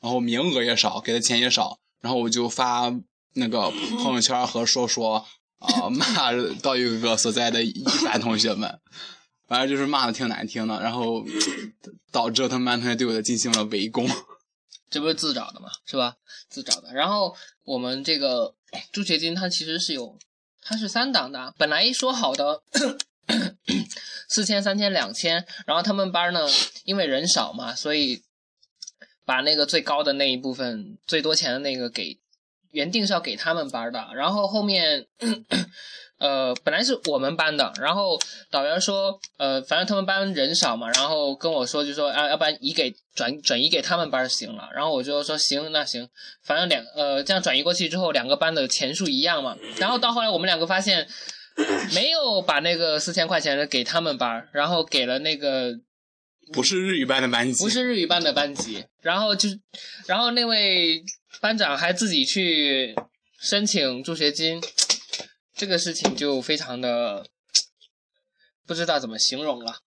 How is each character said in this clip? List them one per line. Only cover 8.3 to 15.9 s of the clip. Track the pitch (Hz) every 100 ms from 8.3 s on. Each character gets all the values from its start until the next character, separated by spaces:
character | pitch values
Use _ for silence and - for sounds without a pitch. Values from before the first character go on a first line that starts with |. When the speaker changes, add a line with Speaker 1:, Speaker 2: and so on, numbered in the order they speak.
| 110
Speaker 1:
学 | 113
们， | 101 104 - _ - - - _ _ _
反 | 123
正 | 135
就 | 139
是 | 139
骂 | 147 123
的 |
挺 | 113 123
难 | 110 107
听 | 120 110
的， | 107
然 | 110
后 | 120 117 113 107 107 104 90 - - - - _
导 | 127 117
致 | 113 131
他 | 127
们 | 123
班 | 120
同 | 123
学 |
对 | 117 123
我 |
的 | 113
进 | 107 117
行 | 123
了 | 113
围 | 107 107 107
攻。 | 113 123 127 - - _ _ _ - _
Speaker 2:
这 | 151
不 | 151
是 |
自 | 156 156
找 | 123 107
的 | -
吗？ | - -
是 | -